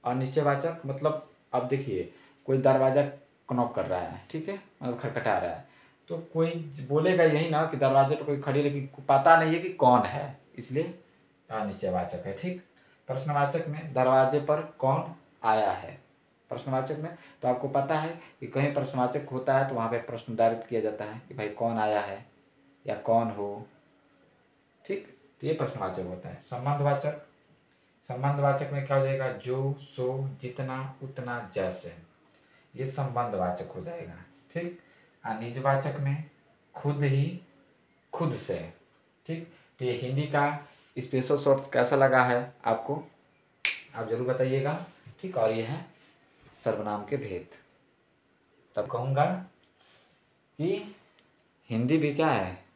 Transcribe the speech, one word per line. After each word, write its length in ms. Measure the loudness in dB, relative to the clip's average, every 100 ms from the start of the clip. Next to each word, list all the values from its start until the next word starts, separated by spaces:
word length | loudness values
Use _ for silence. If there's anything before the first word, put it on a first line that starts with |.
अनिश्चयवाचक 760 | -2 -2 0 2 2 2 -2 -4
मतलब 460 | -8 -2 -2 -2 -10 _ _
अब 140 | -2 0
देखिए 460 | -2 -2 -4 -6 -12 -20 _
कोई 120 | 0 4
दरवाज़ा 540 | 6 6 6 4 2 -4 -20 _ -4
नॉक 240 | 0 0
कर 100 | -2
रहा 140 | -2 -4
है, 280 | -4 -10 -10
ठीक 200 | -10 -8
है, 140 | -10 -14 _
मतलब 160 | -6 -6
खटखटा 380 | -6 -2 0 0
रहा 140 | -2
है, 160 | -6 -14 -20 -20 _ _
तो 100 | -10
कोई 340 | -6 0 0 -2 -10 -12 0
बोलेगा 340 | 2 4 6
यही 260 | 6 6 2
ना 160 | 2
कि 120 | 0 2
दरवाजे 380 | 6 6 6
पर 80 | 2
कोई 180 | 0 -2
खड़ी 180 | 0 2
है, 100 | 2
लेकिन 340 | -2 -6 -8 4
पता 280 | 6 10 8
नहीं 160 | 8
है 60 | 0
कि 100 | -2
कौन 320 | 4 8 8
है, 400 | 4 -4 -8 -12 _
इसलिए 440 | -18 -6 -4 -4 -10 _ _ _ _ -10
अनिश्चयवाचक 720 | -6 -6 -4 -2 -2 -4 -6
है, 120 | -8 -6
ठीक। 260 | -6 -8 -12 _ _ _ -8
प्रश्नवाचक 580 | -6 -2 0 0 0 -4
में 260 | -8 -4
दरवाजे 460 | 2 6 6 6 2
पर 220 | 2 0
कौन 540 | -2 -2 2 2 -2 -12 _ _
आया 280 | 2 4 2
है, 300 | -2 -8 -16 _ _ _ _ _
प्रश्नवाचक 460 | -8 -2 -2 -2 -6
में 180 | -8 -12 -20 -4
तो 60 | -2
आपको 200 | 0 0
पता 320 | 0 2 0
है 200 | -2 -8 -16 _
कि 80 | -6
कहीं 260 | 0 0
प्रश्नवाचक 540 | 0 -2 0 0 -2 -4
होता 280 | -4 2 2
है 100 | 2
तो 60 |
वहाँ 160 | -2 -2
पे 60 | -2
प्रश्न 380 | -6 -10 -8
डायरेक्ट 320 | 2 2 2 -2
किया 140 | -2
जाता 240 | -2 -4
है 160 | -8 -10 -14
कि 60 |
भाई 160 | -8 -8
कौन 280 | -2 -2 2
आया 240 | 2 2
है 240 | 0 -8 -14 _ _ _ _ _ -8
या 80 |
कौन 360 | -6 2 2 2
हो, 360 | -4 -6 -8 -14 _ _ _ _ _ _ _ _ _ _ _
ठीक। 320 | -8 -8 -8 -20 _ _
तो 60 | -4
ये 60 |
प्रश्नवाचक 460 | -2 -2 -4 -6 -6
होता 300 | -8 -8 -12
है। 140 | -16
संबंधवाचक, 680 | -12 -4 -2 2 2 2 -2 -6 -14 _ _ _ _ _ _ _
संबंधवाचक 680 | -10 -2 0 2 2 2 -2
में 140 | -4 0
क्या 100 | 2
हो 80 |
जाएगा? 260 | 2 0 -2
जो, 420 | -4 -4 -2 -2
सो, 560 | -4 -10 -4 -4 -2 -6 -8
जितना, 540 | -10 -8 -6 -6 -8 -10
उतना, 480 | -12 -10 -6 -8 -6
जैसे, 420 | -4 -4 -6 -14 -18 -20 _ _ _ _ _ _
ये 120 | -8 -6
संबंधवाचक 840 | -4 -2 -2 -2 0 -2 -2 -8
हो 80 | -10
जाएगा, 320 | -10 -10 -12 -16 -20 _ _
ठीक। 260 | -8 -8 -10 _ _ _ _
और 140 | -8 -8
निजवाचक 600 | -8 -2 0 2 0 -2
में 240 | -2 -2 -6 _ _ _ _
खुद 280 | -4 -2 2
ही, 380 | 2 4 2 -2 -14 _ _ _ _ _ _
खुद 200 | -4 -4
से, 400 | -4 -4 -6 -6 -16 _ _ _ _ -8
ठीक। 260 | -8 -8 -20 _ _
तो 60 |
ये 60 | -4
हिंदी 320 | -2 -2 -2
का 440 | 0 2 2 -2 -10 -20 _ -12
special 380 | -2 -2 2 2
शॉर्ट्स 320 | 4 2 2
कैसा 260 | 0 2
लगा 280 | 6 6 6
है 300 | 6 2 -2 -6
आपको, 380 | -2 0 -2 -6 -8 _ _ _ _ _ -6 -6 -12
आप 140 | -10 -4
ज़रूर 180 | -2 0
बताइएगा, 580 | 0 2 2 0 -4 -8 -18 -20 -12
ठीक। 160 | -6 2
और 140 | 2
ये 120 | 2
है 220 | -2 -6 -8 _ _ _ _ _ -20 -4
सर्वनाम 420 | -2 -2 -4 -6
के 120 | -4 -6
भेद। 300 | -4 -8 -10 -20 _ _ _ _ _ _ _ _ _ _ _
तब 120 | -6 -4
कहूँगा 380 | -4 0 2 2 0 -8 _ _ _ _ _ _ _ _ _ _ -4
कि 380 | -2 -2 -6 -18 _ _ _ _ _ _ _
हिंदी 280 | 0 2 4
भी 180 | 2
क्या 140 | 2 2
है? 360 | 2 0 -8 -18